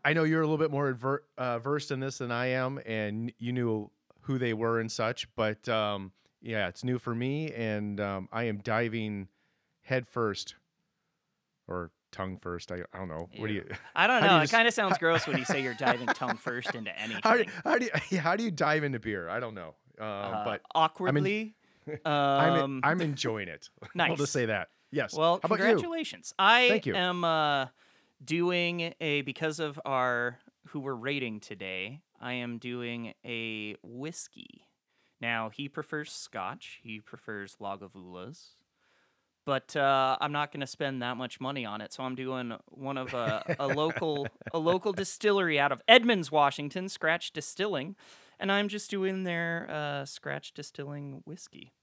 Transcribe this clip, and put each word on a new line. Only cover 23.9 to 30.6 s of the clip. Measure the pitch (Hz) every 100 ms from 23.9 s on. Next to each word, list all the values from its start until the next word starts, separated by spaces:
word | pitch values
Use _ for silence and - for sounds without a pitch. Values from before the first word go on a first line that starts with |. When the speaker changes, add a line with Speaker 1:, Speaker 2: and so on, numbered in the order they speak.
Speaker 1:
We'll | 180 156
just | 160
Speaker 2:
Nice. | 143
Speaker 1:
say | 143 113
that. | 101 82 _ _
Yes. | 143 110
Speaker 2:
Well, | 151 165 180
Speaker 1:
How | 165
about | 208
you? |
Speaker 2:
congratulations. | 196 208 339 330 311 - - -
I | 196 240 247
Speaker 1:
Thank | 220
you. | -
Speaker 2:
am, | 190 180 180
uh, | 170 160 151 143 131 _ _ _ _ _
doing | 131 165 175 180 175 175 170 -
a, | 160 147
because | 139 - 160 151
of | 151 143
our, | 139 131 127 120 120 120 _ _